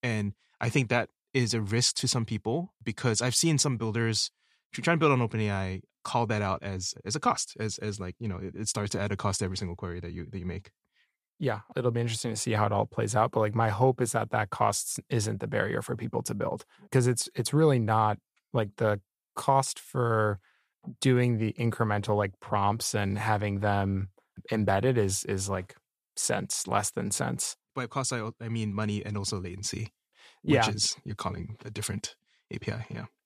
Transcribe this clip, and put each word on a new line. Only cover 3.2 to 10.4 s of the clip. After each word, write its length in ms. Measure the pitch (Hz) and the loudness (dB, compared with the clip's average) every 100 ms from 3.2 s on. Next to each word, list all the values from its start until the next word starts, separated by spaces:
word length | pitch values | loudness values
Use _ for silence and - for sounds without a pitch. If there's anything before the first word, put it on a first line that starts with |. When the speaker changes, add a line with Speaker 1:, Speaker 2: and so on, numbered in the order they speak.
Speaker 1:
I've 140 | 123 120 | 2 2
seen 220 | 165 151 | 2 4
some 200 | 151 120 | 2 0
builders 520 | 113 107 113 107 - _ _ _ _ | -2 0 0 0 -2 _ _ _ _
tr-, 80 | - | -4
trying 160 | 156 170 | 2 4
to 20 | |
build 140 | 156 | 4
on 80 | 131 | 4
Open 180 | 117 110 | 2 0
A 120 | 107 | -2
I 300 | 98 95 92 - _ | -2 -2 -6 -10 _
call 220 | - 123 113 | -4 -2 0
that 160 | 107 | 0
out 220 | 101 92 | 0 -2
as, 320 | 98 95 90 - 92 | -4 -6 -6 -8 -6
as 100 | 107 | -2
a 40 | |
cost, 360 | - 170 - - | 0 0 -4 -6
as, 180 | 110 - | -6 -6
as, 220 | 107 101 | -8 -6
like, 160 | 90 - | -8 -8
you 100 | 113 | -6
know, 100 | 90 | -6
it, 180 | 92 - | -8 -8
it 120 | 110 | -4
starts 220 | - 104 | -2 -2
to 100 | - | -2
add 120 | 101 | -2
a 40 | 98 | 0
cost 220 | 107 - | 0 0
to 80 | 95 | -2
every 100 | 92 | -4
single 200 | 92 87 | -6 -6
query 240 | 92 87 | -8 -8
that 120 | 87 | -8
you, 140 | 87 80 | -10 -10
that 80 | |
you 80 | 95 | -8